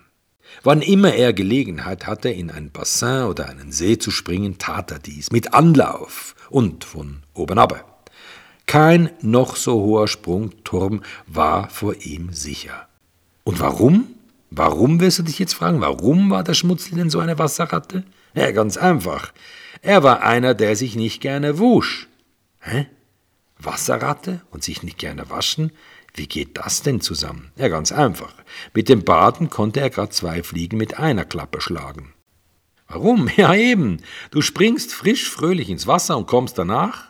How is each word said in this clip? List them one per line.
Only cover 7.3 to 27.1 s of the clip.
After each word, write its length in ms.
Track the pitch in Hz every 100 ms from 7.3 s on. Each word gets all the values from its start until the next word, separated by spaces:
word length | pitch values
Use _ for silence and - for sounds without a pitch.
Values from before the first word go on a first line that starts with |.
oben 240 | - 82 95
ab. 460 | 117 - - _ _ _ - - - _ -
Kein 440 | 147 156 170 165 -
noch 360 | 110 120 127 -
so 240 | - 117
hoher 280 | 101 107 104
Sprungturm 920 | - - 90 87 - - 92 95 104 - - -
war 440 | 80 78 87 101
vor 240 | - 104 -
ihm 300 | - 76 87
sicher. 560 | 78 71 71 - - - _ _ _ _ _
Und 160 | - -
warum? 540 | 71 67 123 196 254 - _ _ _
Warum, 480 | 76 80 76 123 170
wirst 220 | 185 -
du 20 |
dich 160 | 165 143
jetzt 160 | 180
fragen, 260 | - 170 170
warum 500 | 73 71 98 170 196
war 120 | 190
der 120 | 180
Schmutzli 420 | 165 175 180 - 170
denn 120 | 170
so 120 | 165
eine 180 | 165 160
Wasserratte? 640 | 156 - 165 165 - 185 185 _ _
Ja, 160 | 151 127
ganz 260 | 104 107 90
einfach. 560 | 180 156 90 71 - _ - - - -
Er 220 | - 196
war 200 | 139 -
einer, 320 | 107 120 127
der 200 | 110 107
sich 220 | 107 127 113
nicht 240 | 110 -
gerne 380 | 139 139 147 151
wusch. 500 | 240 196 - - - _ _ _ _ _
Hä? 280 | - 117 139 _ _ _ _ _ _ _
Wasserratte 840 | - - - 113 131 147 - 180 _
und 140 | -
sich 180 | - -
nicht 160 | 87 -
gerne 320 | - 73 -
waschen? 400 | - - - 156 - - - _
Wie 120 | - 73
geht 320 | 76 71 -
das 240 | - -
denn 180 | 147 120
zusammen? 520 | -